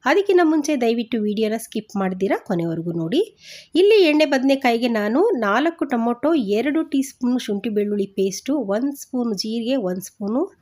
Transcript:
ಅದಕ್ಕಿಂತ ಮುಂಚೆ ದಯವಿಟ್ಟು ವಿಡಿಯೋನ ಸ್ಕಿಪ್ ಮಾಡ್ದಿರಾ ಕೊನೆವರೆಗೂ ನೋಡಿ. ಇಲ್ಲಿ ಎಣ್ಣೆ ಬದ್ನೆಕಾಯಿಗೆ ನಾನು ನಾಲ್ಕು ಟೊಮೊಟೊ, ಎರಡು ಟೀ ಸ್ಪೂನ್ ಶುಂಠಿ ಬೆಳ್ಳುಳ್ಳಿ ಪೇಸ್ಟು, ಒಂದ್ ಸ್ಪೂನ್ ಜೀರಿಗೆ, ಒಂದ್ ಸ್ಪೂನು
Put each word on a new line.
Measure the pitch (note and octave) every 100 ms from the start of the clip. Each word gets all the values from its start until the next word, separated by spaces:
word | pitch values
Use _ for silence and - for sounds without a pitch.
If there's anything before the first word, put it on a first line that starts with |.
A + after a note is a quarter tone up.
ಅದಕ್ಕಿಂತ | B3 E4+ G4 F4+
ಮುಂಚೆ | E4 D#4+ D4 D4+
ದಯವಿಟ್ಟು | A#3 A#3 A3 A#3
ವಿಡಿಯೋನ | G#3 G#3 G#3+ A3+
ಸ್ಕಿಪ್ | - A3 G#3 G3+
ಮಾಡ್ದಿರಾ | F#3 F#3 F#3+ E4
ಕೊನೆವರೆಗೂ | - F3+ E3 E3 E3+
ನೋಡಿ. | E3+ E3 B3+ A4+ _ - - -
ಇಲ್ಲಿ | D#4 G4+ A4
ಎಣ್ಣೆ | E4+ D4+
ಬದ್ನೆಕಾಯಿಗೆ | D4+ C#4 C4 C4+ C4 A#3 A#3+
ನಾನು | A3 G#3 A#3+ A4
ನಾಲ್ಕು | D#4+ G#3 G#3+ D4+ E4
ಟೊಮೊಟೊ, | C#4 A#3+ A#3 A#3 C#4+
ಎರಡು | E4 G3 G3+ B3+ D4
ಟೀ | D#4+ C#4
ಸ್ಪೂನ್ | C4+ - B3 B3
ಶುಂಠಿ | A#3+ G3+ A#3
ಬೆಳ್ಳುಳ್ಳಿ | G#3 G#3 G3+ G3
ಪೇಸ್ಟು, | - G3 F#3+ - D4
ಒಂದ್ | G3 G3+ C#4 C#4
ಸ್ಪೂನ್ | - B3+ A#3+ G3
ಜೀರಿಗೆ, | A3 A3+ A3+ C4+
ಒಂದ್ | F#3 F#3
ಸ್ಪೂನು | - _ G3+ A#3 F4+ _